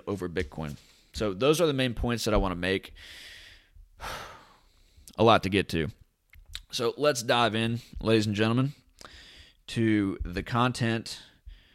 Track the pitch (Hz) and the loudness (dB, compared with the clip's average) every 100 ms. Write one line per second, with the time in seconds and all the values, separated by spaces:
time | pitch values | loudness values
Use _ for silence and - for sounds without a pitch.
0 | - 98 90 82 90 - 78 67 - _ | -4 -6 -4 -6 -6 -6 -10 -10 -16 _
1 | _ - 107 95 131 156 165 135 127 110 | _ -4 -4 2 2 4 2 2 -2 -2
2 | 123 113 117 104 98 87 90 95 - - | -2 -2 2 2 2 0 0 -2 -4 -16
3 | - - - - - - _ - - - | -20 -20 -20 -20 -20 -20 _ -20 -20 -16
4 | - - - - - - _ _ _ - | -12 -12 -14 -18 -20 -20 _ _ _ -20
5 | - - 113 107 95 98 87 82 73 - | -12 2 6 6 4 0 0 -2 -2 -6
6 | - _ _ - - - - - 117 120 | -20 _ _ -20 -18 -18 -12 -4 -4 0
7 | 147 127 117 123 117 110 113 117 - - | 0 0 0 2 2 2 0 -2 -6 -4
8 | - 113 107 101 110 120 135 - _ _ | 2 4 4 2 2 2 0 -4 _ _
9 | - - - - - _ - 120 113 107 | -20 -20 -20 -20 -20 _ -8 0 2 2
10 | 98 - - 90 87 123 123 123 113 113 | 2 -2 -4 -6 -2 0 0 0 0 -2
11 | - - - _ - - _ | -4 -14 -16 _ -20 -20 _